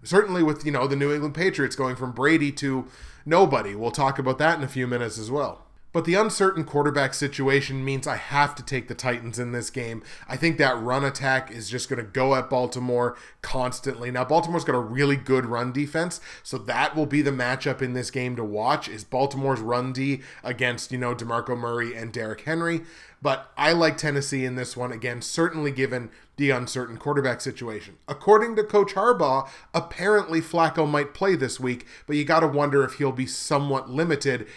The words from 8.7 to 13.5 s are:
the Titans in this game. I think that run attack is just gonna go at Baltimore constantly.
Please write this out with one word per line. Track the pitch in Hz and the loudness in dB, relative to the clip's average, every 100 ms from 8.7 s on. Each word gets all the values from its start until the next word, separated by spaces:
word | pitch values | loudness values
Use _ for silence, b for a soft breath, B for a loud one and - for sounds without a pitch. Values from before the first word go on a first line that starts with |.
| 127 - | -6 -4
the | |
Titans | 117 127 120 117 110 | -4 -2 -2 -4 -6
in | 120 | -4
this | 120 113 | -6 -6
game. | 131 117 113 B B - | -8 -8 -10 B B -10
I | 131 | -2
think | 165 156 | 0 4
that | 139 120 | 4 2
run | 113 131 139 | 0 0 0
attack | 135 139 131 - | -2 0 0 -2
is | 113 98 | -10 -8
just | 123 - | -8 -4
gonna | 123 | -6
go | 110 127 131 135 | -4 0 2 2
at | 123 | 0
Baltimore | 127 123 127 123 120 120 123 B - | 0 0 -2 -2 0 0 -2 B -14
constantly. | - | -4